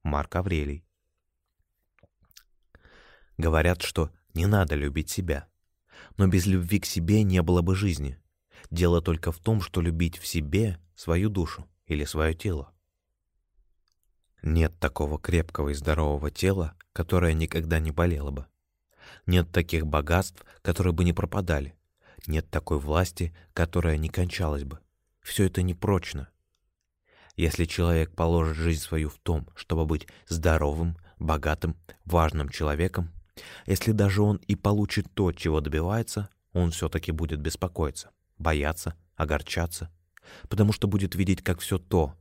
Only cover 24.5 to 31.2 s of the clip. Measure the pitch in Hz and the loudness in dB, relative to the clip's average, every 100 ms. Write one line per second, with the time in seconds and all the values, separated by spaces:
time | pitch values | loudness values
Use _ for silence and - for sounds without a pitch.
24.5 | 73 69 73 _ _ _ _ - - 95 | -2 -6 -12 _ _ _ _ -6 0 0
25.5 | 87 90 87 98 95 - 71 67 _ _ | 2 0 0 0 0 0 -8 -12 _ _
26.5 | _ _ _ _ _ _ _ - - 82 | _ _ _ _ _ _ _ -14 -2 0
27.5 | - 82 - 85 82 80 - 85 85 80 | 0 -2 0 2 2 0 0 2 4 2
28.5 | 78 82 80 - 80 78 - - 78 - | 0 0 0 -2 -4 -4 -6 -4 -4 -4
29.5 | - - 80 80 78 - - - 85 82 | -14 -4 -2 0 -2 -4 -18 -6 -2 2
30.5 | 80 73 76 85 85 - - | 2 2 0 -2 -4 -12 -8